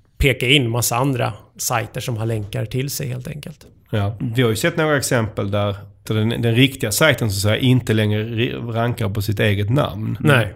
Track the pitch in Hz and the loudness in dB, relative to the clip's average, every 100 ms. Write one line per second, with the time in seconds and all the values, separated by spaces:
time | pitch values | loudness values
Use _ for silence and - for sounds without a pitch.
0 | _ - 139 120 123 143 120 117 113 117 | _ 2 2 2 0 -2 -2 -2 0 0
1 | 143 123 120 - - - - 120 107 143 | 0 0 -2 -6 -14 -10 -4 -4 -4 -8
2 | - 110 110 113 101 127 110 127 139 - | -6 -4 -4 -4 -6 -8 -6 -4 -6 -6
3 | 139 123 123 147 156 156 - - _ 107 | -8 -8 -10 -12 -14 -18 -20 -20 _ -2
4 | 101 120 123 117 120 110 170 165 156 143 | -2 -4 -2 2 2 2 0 2 2 2
5 | - 127 107 - 104 101 101 98 - - | 2 0 0 -2 -2 0 0 -4 -10 -12
6 | - 107 110 117 117 113 135 - 113 - | -4 0 0 0 2 4 4 2 -2 2
7 | 156 127 113 98 104 110 127 127 - 110 | 4 4 0 0 0 2 4 4 4 2
8 | 107 107 113 113 131 - 120 113 117 110 | 2 0 -2 -2 -2 -2 -4 -2 -2 -2
9 | 104 98 98 101 107 98 101 139 135 101 | -2 -2 -2 0 2 2 2 0 0 -4
10 | 110 117 151 135 104 | -6 0 4 4 2